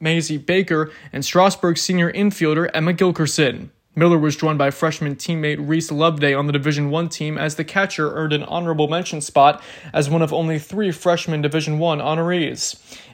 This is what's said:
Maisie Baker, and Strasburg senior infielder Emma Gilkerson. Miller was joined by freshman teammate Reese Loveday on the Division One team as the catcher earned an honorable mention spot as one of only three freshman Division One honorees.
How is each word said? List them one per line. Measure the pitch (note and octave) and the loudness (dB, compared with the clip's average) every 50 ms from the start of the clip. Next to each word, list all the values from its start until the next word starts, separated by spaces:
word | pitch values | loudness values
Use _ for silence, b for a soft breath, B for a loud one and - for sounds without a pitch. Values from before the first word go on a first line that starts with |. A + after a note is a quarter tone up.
Maisie | D#3+ D#3+ E3 E3+ D#3 D#3 D#3 D3 | -2 0 0 0 0 -2 -4 -4
Baker, | C3+ - F3 F#3+ G3 F#3 E3+ D#3 D#3 D3+ B B B B - | -2 0 2 2 2 2 0 -2 -2 -2 B B B B -10
and | C#3+ C#3 | -8 -6
Strasburg | - - F3 F#3 G3 F#3+ - - F3 E3 E3+ | 0 4 6 6 6 4 2 0 0 0 0
senior | - - F#3 F3+ E3+ E3+ - | 0 0 0 2 0 0 0
infielder | - G3+ G#3 G3 - E3+ D3+ D3+ D#3 E3+ - - | 0 0 0 0 0 0 0 2 0 0 -2 -2
Emma | D#3+ D#3 E3+ F3+ | 0 0 0 2
Gilkerson. | E3 G3 F#3 F3 - D#3+ C#3+ - - D3+ B2+ A2+ A#2 - C3 - _ _ _ _ | 2 2 2 2 2 0 0 2 2 2 2 0 -2 -8 -14 -18 _ _ _ _
Miller | D3+ E3 F3 E3+ D#3+ | 2 4 4 6 4
was | D3+ D#3 C#3+ | 4 0 0
joined | - - D#3 D#3 D3 | 0 0 0 2 2
by | C#3+ C#3 | 2 0
freshman | C#3 - - D#3+ D3 - D#3+ D3 C#3 | 0 0 -2 -2 -2 -2 -4 -6 -6
teammate | C#3 - - E3+ D#3+ D3+ D3+ D3+ C#3+ D3 | -6 -6 -4 -4 -2 -2 -2 -2 -2 -2
Reese | C#3+ D#3+ D#3+ D#3+ - | 0 0 0 0 -2
Loveday | D3+ D3 D#3+ E3+ D#3+ D3 D3 C#3+ C#3 | 0 2 2 2 2 2 2 2 2
on | C#3 C#3+ | 2 0
the | D3 C#3+ | 0 0
Division | C#3+ C#3 D3+ D3+ D3 D3 C#3+ | 0 0 0 0 0 0 -2
One | C#3+ D#3+ E3+ E3 | -2 -2 -2 -4
team | - - D3+ D3+ D#3 | -6 -6 -6 -6 -4
as | - D3 D#3 D3 | -4 -4 -4 -4
the | - D#3+ | -6 -8
catcher | - - G3 G3 F#3 - - D#3 D3 - | -4 -2 -2 -2 0 -2 -2 -4 -4 -2
earned | D3+ D#3+ D3+ D3+ | -4 -2 -2 -2
an | D3 D3 | -2 -2
honorable | - D3+ E3+ F3 E3+ D#3+ D3+ D3+ | -4 -4 -4 -2 -2 0 0 0
mention | D3 D#3 E3+ F3+ - - D3+ | 0 0 -2 -4 -4 -8 -8
spot | D3 - - D3 C#3 D3 D3 B B B B B B D3+ B | -8 0 4 6 8 8 6 B B B B B B -6 B
as | D3 D3 C#3 | -2 0 2
one | D#3 E3 E3 | 2 2 2
of | D3+ - | 2 0
only | E3 E3+ D#3+ D#3+ | 0 -2 -2 -2
three | D3+ D3+ - F#3+ G3+ G#3+ F#3+ D#3+ | -4 -6 -6 -4 -4 -2 -2 -4
freshman | - - F3+ F3 E3+ - - D#3+ D3+ D3 | -2 0 0 0 0 0 -2 -2 -2 -2
Division | D3 D3+ D#3+ D3+ D#3 D3+ D3+ | 0 0 -2 -2 -2 -2 0
One | E3 E3+ D#3 D3 | 0 0 0 0
honorees. | C#3+ C#3+ D#3 E3 E3 F3 F3+ F3 D#3+ C3+ B2 - - - - B B B B B B B | -2 -2 -2 0 0 0 0 0 -2 -2 -4 -6 -6 -8 -8 B B B B B B B